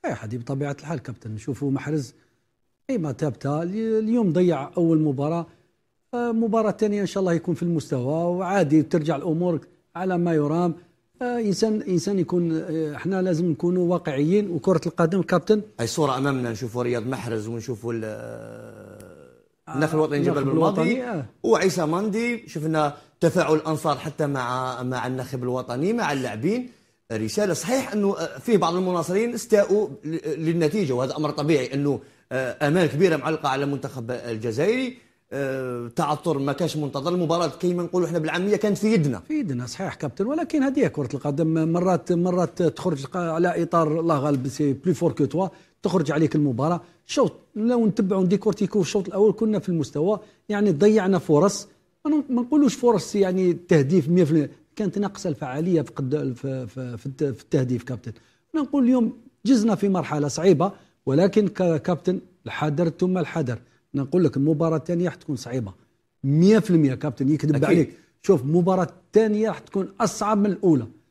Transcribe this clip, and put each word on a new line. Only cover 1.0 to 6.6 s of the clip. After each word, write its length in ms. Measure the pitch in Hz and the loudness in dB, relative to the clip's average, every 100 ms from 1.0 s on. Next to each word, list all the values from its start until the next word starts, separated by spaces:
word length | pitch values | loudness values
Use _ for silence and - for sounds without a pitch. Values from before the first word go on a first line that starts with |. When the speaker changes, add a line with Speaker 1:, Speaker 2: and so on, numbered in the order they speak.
| - 117 113 | -8 -14 -12
Speaker 1:
نشوفوا 400 | 107 - 123 143 | -10 -8 -4 -2
محرز 440 | 135 - 156 120 _ _ _ _ _ _ _ - | -2 -2 -4 -6 _ _ _ _ _ _ _ -6
قيمة 220 | 247 156 | -4 -2
ثابتة. 500 | 123 151 113 139 151 | -2 -4 -2 -4 -2
اليوم 720 | 175 208 226 220 220 240 202 | -4 -4 -2 0 2 2 2
ضيع 380 | 156 180 147 147 - | 4 2 2 -4 0
أول 220 | 165 160 | 4 4
مباراة، 480 | 156 131 147 170 165 _ _ _ _ _ _ | 2 0 -2 -2 -6 _ _ _ _ _ _
آه، 180 | 240 240 | -4 -2
مباراة 380 | 226 226 220 | 0 2 2